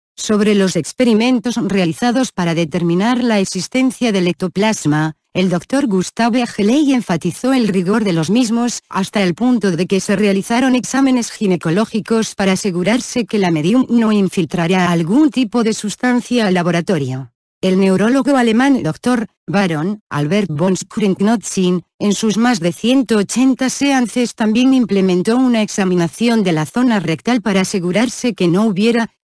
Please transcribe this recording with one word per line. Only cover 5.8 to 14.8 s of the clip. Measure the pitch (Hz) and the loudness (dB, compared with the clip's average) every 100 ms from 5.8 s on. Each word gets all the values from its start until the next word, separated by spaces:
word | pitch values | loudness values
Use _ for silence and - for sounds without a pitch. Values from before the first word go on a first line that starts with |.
| 285 | 0
Gustave | 190 175 - 233 247 | 0 -2 -2 0 0
Ageley | 240 - 202 269 285 | -2 -2 2 2 2
enfatizó | 262 - 170 175 - 247 | 0 0 -2 -2 -4 -2
el | 269 214 | 0 0
rigor | 185 180 220 | 0 0 0
de | 214 | 0
los | 165 156 | 0 0
mismos, | 214 240 233 240 - - | 0 0 0 -2 -6 -8
hasta | 180 190 214 | -6 -4 -2
el | 185 | -2
punto | 165 240 247 196 | 0 0 0 0
de | 160 185 | -2 0
que | 196 | -2
se | - 196 | 0 0
realizaron | 208 196 180 233 262 | 2 0 0 0 2
exámenes | 254 - - 277 254 226 | 0 0 0 2 2 -2
ginecológicos | - 208 175 170 165 226 220 165 226 220 | -4 -2 0 0 -2 -2 -4 -2 -2 -2
para | - 190 | -2 -2
asegurarse | 190 208 170 175 240 - 254 226 | 0 -2 -2 0 -2 -2 -4 -2
que | 214 | 0
la | 185 | 0
medium | 160 156 247 254 | 0 2 2 2
no | 233 220 | 2 2
infiltrara | 208 190 - 160 170 170 185 | 2 0 0 -4 -2 0 2